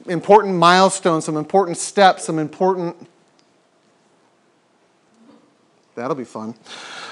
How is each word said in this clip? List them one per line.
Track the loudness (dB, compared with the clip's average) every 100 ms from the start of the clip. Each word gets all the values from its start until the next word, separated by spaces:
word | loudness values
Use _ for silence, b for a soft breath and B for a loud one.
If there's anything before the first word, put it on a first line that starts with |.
| -8
important | -4 4 4 4 2
milestones, | 4 6 4 2 -2 -2 -2
some | -6
important | -2 0 0 -2
steps, | -6 2 4 2 -4
some | -6
important, | -6 -2 -2 -2 -6 -10 -18 _ _ _ _ _ _ _ _ _ _ _ _ _ _ _ _ _ _ _ _ _ _ _ _ _ _ _ _ -12
that'll | -8 -8
be |
fun. | -10 -12 -12 -14 B B B B B